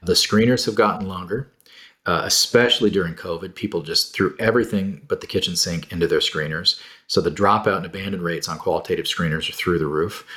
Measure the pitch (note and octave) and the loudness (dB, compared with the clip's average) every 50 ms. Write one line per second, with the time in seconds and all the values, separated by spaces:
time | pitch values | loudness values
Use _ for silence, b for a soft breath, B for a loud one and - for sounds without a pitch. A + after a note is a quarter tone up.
0 | - F2 F2 - - - G#2 G#2+ A2+ A#2+ B2+ A#2+ - - G#2+ G#2+ A2 G#2 F2+ - | -2 0 2 2 2 4 4 4 6 6 4 2 0 0 2 2 2 2 2 0
1 | G2+ F#2+ F#2+ F#2 F#2 F2 G2+ B2 C#3+ - _ _ B B B B B B B B | -4 -6 -8 -8 -6 -6 -6 -6 -6 -8 _ _ B B B B B B B B
2 | _ - F2 D#2+ - G2 - - - - - A#2+ A#2+ A#2+ - - A2+ G#2 F2 G2 | _ 0 0 0 0 0 0 0 0 4 4 4 6 6 4 4 2 2 2 2
3 | F2+ E2+ E2 - - F2+ E2+ E2 F#2+ F#2 F2+ - - G2+ - F2 D2+ D#2 - - | 0 0 -4 -8 -8 -8 -6 -6 -8 -10 -10 -8 -6 -4 -4 -4 -4 0 0 0
4 | - - - - G2 F2+ - - A3+ A3 A3 B3 A3+ - - G3+ F#3+ G3 F#3+ - | 0 0 0 0 0 0 0 0 0 2 4 4 2 2 0 -2 -2 -2 -4 -8
5 | - - - - - - - G2 - F2+ F2 - - F#2 E2+ E2 - - - E2 | -6 -6 -6 -6 -6 -4 -2 -2 -2 0 0 -2 -2 0 -2 -4 -6 -6 -2 0
6 | F2 E2 E2 D2+ - - - D#2+ D2+ D2+ D#2 E2 F#2 - - B B B B B | 0 2 2 2 0 0 -2 -4 -4 -4 -4 -2 0 0 -2 B B B B B
7 | B B - G2+ F2 - D2+ G2+ G2+ G2 G#2 G#2+ G#2+ G#2+ G2 F#2+ F2 F2+ E2+ G2 | B B 0 0 2 0 0 2 4 4 4 4 4 2 0 0 -2 -6 -10 -8
8 | G2 G2 G2 F2+ F2 E2+ E2+ D#2 - - E2 D#2+ - F#2 E2 D#2+ - - F#2 E2 | -8 -6 -6 -4 -4 -4 -4 -4 -4 -6 -8 -4 -2 -2 -2 -2 0 -2 -2 -2
9 | D#2+ - - - F2 E2 D#2 D#2+ - - - - - F#2 F2 E2+ D#2 C#2+ D2+ D2+ | -2 -4 -2 -2 0 0 0 -2 -4 -6 -6 -4 -2 0 0 0 0 0 0 0
10 | E2 F2 - - B B B | -2 -2 -4 -10 B B B